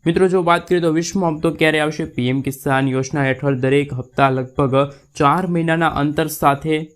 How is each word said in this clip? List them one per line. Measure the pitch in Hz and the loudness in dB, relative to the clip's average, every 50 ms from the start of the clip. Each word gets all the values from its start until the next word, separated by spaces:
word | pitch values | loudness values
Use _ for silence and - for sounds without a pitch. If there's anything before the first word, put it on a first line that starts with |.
| _ | _
મિત્રો | 160 170 180 190 | 2 2 4 2
જો | 185 180 190 | 4 2 2
વાત | 175 170 170 175 175 | 2 2 2 0 2
કરીએ | - 180 175 | 0 0 2
તો | 165 165 | 2 2
વીસમો | 156 165 170 170 - 196 180 | 0 0 -2 -2 -2 -2 0
હપ્તો | 165 156 156 165 165 | 0 -2 0 -2 -2
ક્યારે | 151 - 160 156 151 156 | 0 2 0 2 2 2
આવશે? | 151 156 156 - 160 | 0 -2 -2 -6 -8
પી | 156 - - 123 | -6 -4 -2 -2
એમ | 127 127 139 | 0 0 -2
કિસાન | 131 139 135 - - 147 135 135 135 | -2 -4 -8 -6 -4 -2 0 0 0
યોજના | 135 127 131 131 131 - 147 139 | 0 0 -2 -4 -2 -2 -2 0
હેઠળ | 131 131 131 147 139 135 | 0 -2 0 0 -2 0
દરેક | 123 127 131 139 143 143 139 127 | 0 0 2 2 2 0 -2 -6
હપ્તા | 123 120 - _ - 139 135 | -8 -8 -6 _ 0 2 2
લગભગ | 131 131 127 127 - - 143 131 127 135 143 139 - - _ _ _ | 2 -2 -4 -6 -2 -2 0 2 2 0 0 0 -4 -16 _ _ _
ચાર | - 156 143 151 180 185 | 0 2 2 2 2 0
મહિનાના | 175 175 170 165 165 160 165 165 | -2 -2 -2 0 0 0 2 0
અંતર | 156 - 143 143 151 147 165 160 | 0 0 0 -2 -2 0 -2 -4
સાથે | 151 151 - 165 147 139 143 151 160 156 156 160 156 _ | -4 -4 0 2 2 2 2 -2 -2 -2 -2 -4 -10 _